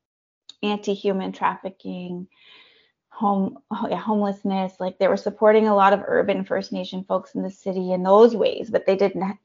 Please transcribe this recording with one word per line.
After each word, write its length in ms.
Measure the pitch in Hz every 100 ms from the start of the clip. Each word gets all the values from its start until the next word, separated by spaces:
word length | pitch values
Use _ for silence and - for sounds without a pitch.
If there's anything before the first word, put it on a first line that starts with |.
| _ _ _ _ _ -
anti-human 680 | 208 208 208 196 202 190 190
trafficking, 960 | 196 190 185 190 190 190 185 180 180 185 _ _ - _ _ _ _ _
home-, 500 | - 202 196 190 - -
ho-, 180 | 208 -
yeah, 80 | 175
homelessness. 800 | 214 214 202 196 202 190 185 -
Like, 180 | 185 185
they 100 | 185
were 80 | 196
supporting 520 | 202 202 214 220 220
a 60 |
lot 180 | 202 196
of 100 | 196 -
urban 380 | - 202 190
First 280 | 190 - 196
Nation 320 | 190 180 185
folks 300 | 185 185 -
in 80 | 214
the 80 | 185
city 420 | 190 202 185 185
in 100 | 185
those 320 | 185 202 233
ways, 360 | 220 - - 226
but 160 | 180 -
they 100 | 196
didn't 260 | 196 185
ha-, 160 | 190 208